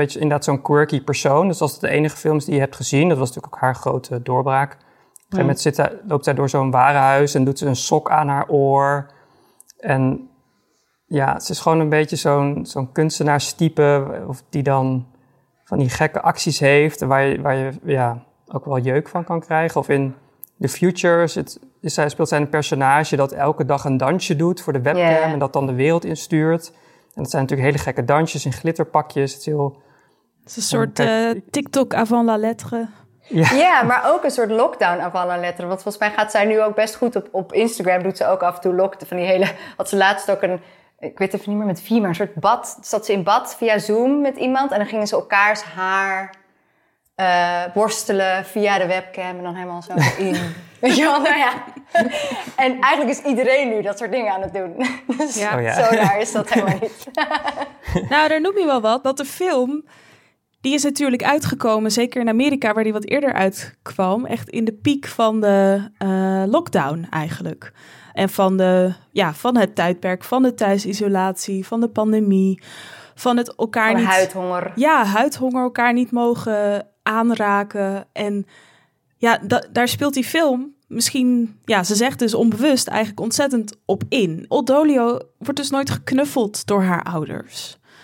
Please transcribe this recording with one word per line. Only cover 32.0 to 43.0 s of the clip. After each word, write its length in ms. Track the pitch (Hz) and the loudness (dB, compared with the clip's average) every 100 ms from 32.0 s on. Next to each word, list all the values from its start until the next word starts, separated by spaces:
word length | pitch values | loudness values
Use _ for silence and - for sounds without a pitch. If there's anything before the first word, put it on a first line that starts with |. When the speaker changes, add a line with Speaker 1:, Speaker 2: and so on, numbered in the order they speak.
| 226 240 233 | 0 2 2
Speaker 2:
la 100 | 214 | 2
lettre. 520 | 220 226 - 233 226 - _ _ - | 0 -4 -6 -8 -8 -12 _ _ -4
Speaker 1:
Ja. 260 | 196 160 | 2 4
Speaker 3:
Ja, 280 | 262 359 294 | 6 6 6
maar 200 | 233 247 247 | 4 2 2
ook 180 | 339 | 2
een 60 | 285 | 0
soort 200 | 247 214 | 0 0
lockdown 500 | 220 294 - 185 175 | 2 0 2 0 0
avant 260 | 175 185 175 | -2 -4 -2
la 120 | 175 | -2
lettre. 280 | 175 175 180 | -4 -6 -6
Want 160 | 185 | -6
volgens 200 | 208 208 | -6 -2
mij 80 | 208 | -2
gaat 180 | 214 214 | 0 0
zij 140 | 214 | 2
nu 180 | 208 214 | 2 4
ook 120 | 214 | 2
best 200 | 208 220 - | 2 -2 0
goed 200 | 240 214 | -2 -2
op, 120 | - | -4
op 200 | 190 185 | -6 -4
Instagram. 500 | 175 226 226 185 180 | 0 0 0 0 0
Doet 140 | 185 190 | 0 -2
ze 100 | - | 0
ook 160 | 185 | 2
af 120 | 175 | 0
en 60 | 175 | 0
toe 140 | 185 | 0
lock-, 220 | 180 190 - - | 2 0 -2 -8
van 100 | 180 | -4
die 100 | 180 | 2
hele, 200 | 185 196 - - - | 2 2 -2 -12 -10
had 120 | - | -4
ze 80 | 196 | 2
laatst 340 | 190 202 - | 2 2 0
ook 120 | 196 | 0
een, 180 | 185 180 - _ _ _ | 0 -2 -8 _ _ _
ik 200 | - - | -12 -4
weet 160 | 190 | -4
even 140 | 202 208 | -4 -4
niet 100 | 208 | -4
meer 80 | 208 | -2
met 220 | 170 - | -4 -2
wie, 120 | 226 | 0
maar 80 | 196 | 0
een 60 | |
soort 200 | 170 208 | -2 -4
bad. 440 | 160 196 240 - - | -2 0 0 -2 -14
Zat 260 | - 214 | -6 -4